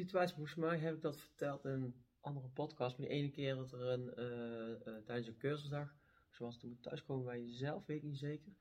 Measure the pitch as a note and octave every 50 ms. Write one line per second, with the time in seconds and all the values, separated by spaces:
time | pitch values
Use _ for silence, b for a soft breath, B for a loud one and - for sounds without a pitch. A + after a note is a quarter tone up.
0 | F3+ F#3 - F#3 F3+ F3+ - D3 D3+ D3 - E3 D#3+ D#3+ E3+ D#3+ D#3 E3 D#3+ D3+
1 | - D3+ C#3 - - - _ - D3 C#3+ C#3 C#3 - C3+ C3+ C3 C3 B2 B2 -
2 | - _ _ _ - C#3+ C#3+ C#3+ C3 C3 - - D3 D3 - - B2 B2+ B2+ -
3 | C#3 - - D3 C#3+ C#3+ C#3+ - C#3 C3+ C3+ C3 C3 B2+ C3 B2 B2 B2+ B2+ B2
4 | B2 A#2+ A2 A#2 B2 B2 A#2+ A#2+ A#2 A#2 A#2 A2+ A2+ A2+ A#2 A2+ - A2+ A2 A2
5 | G#2+ - A#2+ B2 A#2 A2+ A2 - - C#3 D3 D3+ D3 C#3+ D3 D3 D3 C#3+ - -
6 | b b b b b b - - A#2+ A#2+ A#2+ - - A#2+ A#2+ - - - - D3
7 | - - C#3 C3 B2+ B2 B2 A#2+ A#2+ A#2+ A#2+ B2 C3 C#3+ D#3+ G3 - - D3+ D3+
8 | D3 D3+ C#3+ C3 C#3+ C#3+ D3+ D3 - - - -